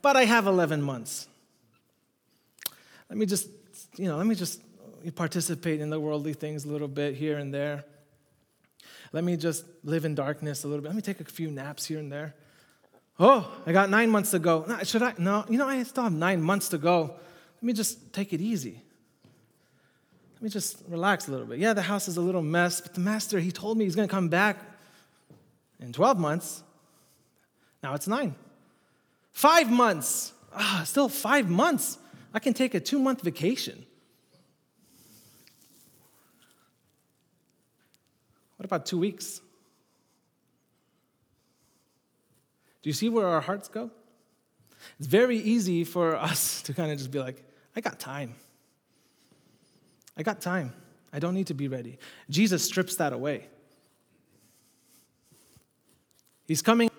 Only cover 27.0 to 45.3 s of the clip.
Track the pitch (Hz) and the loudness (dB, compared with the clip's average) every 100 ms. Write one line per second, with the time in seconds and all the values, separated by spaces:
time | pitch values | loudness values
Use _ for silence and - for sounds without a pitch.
27 | _ _ _ _ _ _ _ _ 139 143 | _ _ _ _ _ _ _ _ -8 -6
28 | 185 233 247 131 - _ _ _ _ _ | -2 -2 -2 -6 -16 _ _ _ _ _
29 | _ _ _ - 277 339 262 240 240 165 | _ _ _ 4 6 8 6 4 4 4
30 | 131 - - - - - 202 196 160 - | -2 -4 -6 -12 -18 -4 -2 0 0 0
31 | 269 - 208 285 202 170 311 277 - - | 0 0 2 2 4 4 4 2 -2 -8
32 | - - - 220 - 233 262 190 - 285 | -16 -20 -8 -4 -2 0 0 0 -2 0
33 | 262 262 170 147 165 262 - - - _ | 0 0 -4 -2 -2 -2 -6 -12 -20 _
34 | _ _ _ _ _ _ _ _ _ _ | _ _ _ _ _ _ _ _ _ _
35 | - 107 - _ - _ _ _ _ _ | -20 -20 -20 _ -20 _ _ _ _ _
36 | _ _ _ _ _ _ _ _ _ _ | _ _ _ _ _ _ _ _ _ _
37 | _ _ _ _ _ _ _ _ _ _ | _ _ _ _ _ _ _ _ _ _
38 | _ _ _ _ _ _ 190 175 - 180 | _ _ _ _ _ _ -6 -6 -2 -2
39 | 196 208 - - _ _ _ _ _ _ | -2 -4 -14 -14 _ _ _ _ _ _
40 | _ _ _ _ _ _ _ _ _ _ | _ _ _ _ _ _ _ _ _ _
41 | _ _ _ _ _ _ _ _ _ _ | _ _ _ _ _ _ _ _ _ _
42 | _ _ _ _ _ _ _ _ 147 147 | _ _ _ _ _ _ _ _ -6 -2
43 | 220 233 190 160 143 202 - 220 233 - | 0 2 2 2 0 -6 -6 -10 -10 -14
44 | _ _ _ _ _ _ _ _ - - | _ _ _ _ _ _ _ _ -20 -14
45 | 135 180 247 | 2 4 4